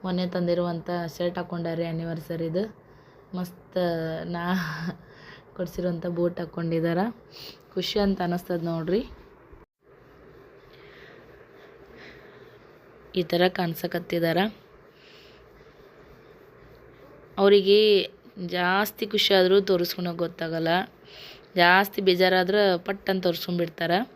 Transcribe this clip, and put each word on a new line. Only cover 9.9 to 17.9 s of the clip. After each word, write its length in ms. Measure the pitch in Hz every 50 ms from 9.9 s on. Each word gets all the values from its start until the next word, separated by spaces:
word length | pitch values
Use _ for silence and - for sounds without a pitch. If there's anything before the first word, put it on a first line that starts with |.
| - _ - - - - - - - - - - - - - - - - - - - - - - - - - - - - - - - - - - - - - - - - - - - - - - - - - - - - - - - - - - - - - - -
ಈ 60 | 185
ಥರ 200 | 170 - - 170 180 185
ಕಾಣ್ಸಕತ್ತಿದಾರ. 880 | 180 - 175 170 160 - - 175 - 170 170 - 175 170 165 165 160 175 196 220 - - - _ - - - - _ - - - - - - - - - - - - - - - - - - - - - - - - - - - - - - - - - - - - - - - - - - - - - - - - -
ಅವರಿಗೆ 720 | 196 202 202 202 185 196 202 208 214 214